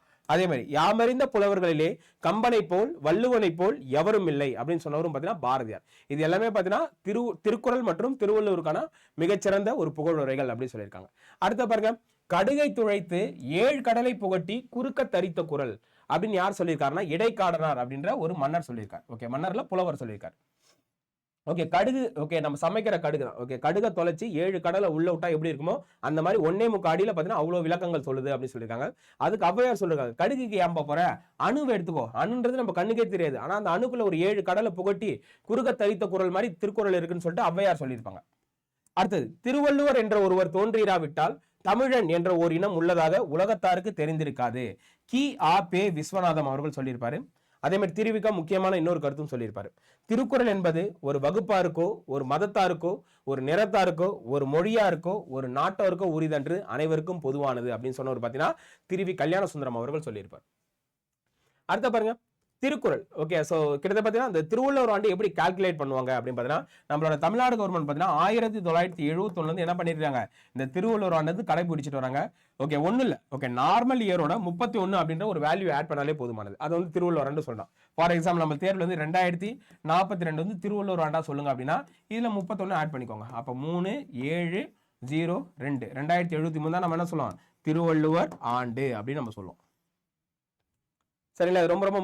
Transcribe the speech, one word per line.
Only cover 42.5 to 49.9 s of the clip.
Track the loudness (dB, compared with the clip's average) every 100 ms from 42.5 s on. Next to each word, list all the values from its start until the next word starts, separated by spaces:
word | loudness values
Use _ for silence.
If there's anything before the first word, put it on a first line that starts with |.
இனம் | 2 2
உள்ளதாக | 2 2 4 4 4
உலகத்தாருக்கு | 2 0 2 2 2 2 0 -4
தெரிந்திருக்காது." | -2 -2 -4 -2 -4 -2 -6 -10 _ _
கி | _ 0 0 0
ஆ | 2 2
பே | 2 0 0
விஸ்வநாதம் | -2 -4 0 2 2 0
அவர்கள் | -2 -4 -4
சொல்லியிருப்பாரு. | -6 -4 -4 -6 -10 _ _ _
அதே | 0 0
மாதிரி | 0
திருவிக்கா | 0 0 2 0
முக்கியமான | 0 0 0 2 2
இன்னொரு | 0 0
கருத்தும் | -2 -4 -8
சொல்லியிருப்பாரு. | -6 -6 -8 -14 -16 _